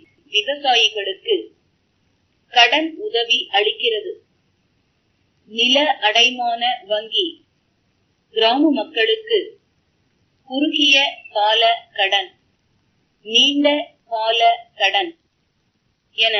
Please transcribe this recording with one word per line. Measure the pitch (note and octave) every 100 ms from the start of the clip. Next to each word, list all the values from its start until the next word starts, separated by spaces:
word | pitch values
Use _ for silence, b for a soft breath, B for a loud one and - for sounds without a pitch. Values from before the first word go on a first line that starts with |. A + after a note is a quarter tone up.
| - _ _
விவசாயிகளுக்கு | G#3 G#3 C#4+ C#4+ A#3+ G#3+ G#3+ G3 F#3+ A#3 G3 - _ _ _ _ _ _ _ _ _ _
கடன் | B3 A#3 C#4+ D#4+ -
உதவி | G#4+ A#3 A#3 B3+ -
அளிக்கிறது. | G3 G#3+ A3+ A#3+ G#3+ - - _ _ _ _ _ _ _ _ _ _ _ _ _
நில | A3 B3 C4 D4+ -
அடைமான | G#3 A3 A#3 B3 A#3+ A#3 B3 B3 F#3+
வங்கி | G#3+ A3 - F#3 E4+ _ _ _ _ _ _ _ _ _
கிராம | G#3+ A3 C#4 D#4
மக்களுக்கு | B3 G#3 A3+ A3 A3 - G#3+ - - _ _ _ _ _ _ _ _ -
குறுகிய | C4 D#4 D4 C#4+ C#4 C#4+ - -
கால | G#3+ G#3 A3 A3+ A#3 -
கடன், | - G3 G3 F#3 _ _ _ _ _ _ _ _ _ G#3
நீண்ட | A3+ C#4 C#4+ C#4+ D4 - _ _
கால | A3+ A3 A#3 A#3 A#3 - -
கடன் | G3 G3 F#3+ - _ _ _ _ _ _ _ _ _ -
என | A3+ A3